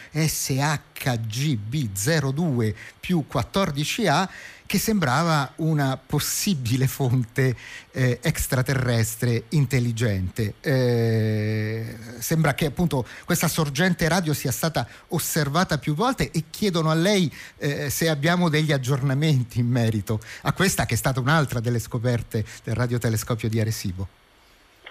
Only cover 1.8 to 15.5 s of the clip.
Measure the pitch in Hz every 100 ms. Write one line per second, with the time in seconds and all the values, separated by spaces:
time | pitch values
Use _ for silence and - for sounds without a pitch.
1.8 | 113 98 117 160 135 139 170 120 110 -
2.8 | - - - 175 - 135 - 196 185 143
3.8 | 151 - 185 151 190 - - - - 196
4.8 | - 214 139 135 170 151 131 - 160 151
5.8 | 135 131 - 147 - - 208 147 113 127
6.8 | 131 - 127 127 113 - 131 113 - -
7.8 | - 131 127 120 160 - - 131 131 135
8.8 | 120 117 110 - 120 113 - 156 127 131
9.8 | 120 113 120 95 92 - 104 - - 131
10.8 | 123 117 113 110 110 107 107 110 107 113
11.8 | 113 117 117 120 - 160 151 - 151 123
12.8 | 170 139 - - - 175 170 - 147 135
13.8 | 185 170 160 180 156 135 139 - 165 139
14.8 | 117 - - 175 - 165 139